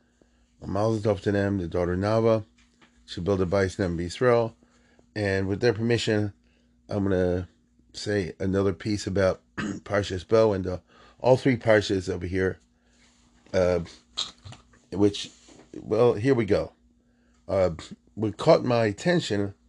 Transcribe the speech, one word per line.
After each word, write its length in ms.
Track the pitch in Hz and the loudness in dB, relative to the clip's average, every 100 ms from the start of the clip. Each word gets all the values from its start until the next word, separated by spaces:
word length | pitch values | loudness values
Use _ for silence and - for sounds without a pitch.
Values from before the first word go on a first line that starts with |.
| _ _ _ _ _ _ | _ _ _ _ _ _
A 60 | 85 | -6
mazel 320 | 95 110 110 | -2 0 0
tov 200 | 107 98 | 0 0
to 100 | 104 | 0
them, 240 | 101 101 101 | 0 0 -2
the 100 | 85 | -2
daughter 300 | 87 87 90 | -2 -2 0
Nava. 480 | 104 113 113 113 104 _ _ _ _ _ - | 0 2 2 2 -2 _ _ _ _ _ -14
She 140 | - | -6
built 220 | 87 98 | -2 0
a 40 | 92 | 2
bais 320 | 98 95 - | 2 0 0
in 220 | 95 85 | -2 -2
Israel. 560 | 87 - 127 117 117 - _ _ _ _ _ | -6 -2 2 2 0 -8 _ _ _ _ _
And 360 | 107 101 98 95 | -4 -2 0 -2
with 100 | 98 | 2
their 140 | 120 | 2
permission, 580 | 107 117 117 - 107 104 - _ _ _ _ - | 2 0 0 2 0 -2 -8 _ _ _ _ -8
I'm 160 | 104 | -2
gonna 460 | 98 92 90 90 90 _ _ _ _ | 0 2 2 0 -6 _ _ _ _
say 400 | - - 104 87 - | -12 -4 -2 -4 -6
another 340 | 95 95 98 | -2 0 0
piece 340 | 87 110 104 104 | -2 -4 -4 -2
about 340 | 95 92 - _ | 0 0 0 _
<clears throat> 80 | - | -10
Parshas 680 | 104 95 - 104 98 95 - | -8 -10 -4 -4 -2 -8 2
Bo 260 | 113 110 | 4 4
and, 140 | 95 92 | 0 -4
uh, 100 | 90 _ _ - _ | -8 _ _ -20 _
all 160 | - 127 | 2 4
three 220 | 143 120 | 4 0
Parshas 520 | 117 107 101 98 90 | 4 4 4 -2 -2
over 180 | 92 90 | -6 -4
here, 320 | 92 92 - _ _ _ _ _ _ _ _ _ | -2 -2 -4 _ _ _ _ _ _ _ _ _
uh, 260 | 95 90 87 85 - _ - - - - - _ _ _ | 0 2 0 -4 -16 _ -10 -10 -12 -20 -20 _ _ _
which, 400 | 90 101 - - - - - - - | 2 2 2 -12 -16 -20 -20 -20 -16
well, 320 | - 107 120 | -4 2 4
here 220 | 104 127 127 | 2 2 2
we 100 | 101 | 2
go. 280 | 92 - _ _ _ _ _ _ _ - | 0 0 _ _ _ _ _ _ _ -4
Uh, 240 | 95 90 80 - - _ | 0 0 -2 -14 -20 _
what 240 | - 107 - | -6 -6 -2
caught 260 | 156 165 | 2 2
my 220 | 123 117 110 | 2 0 0
attention, 720 | 98 180 175 - 101 101 - | -2 -2 -2 0 -4 -4 -8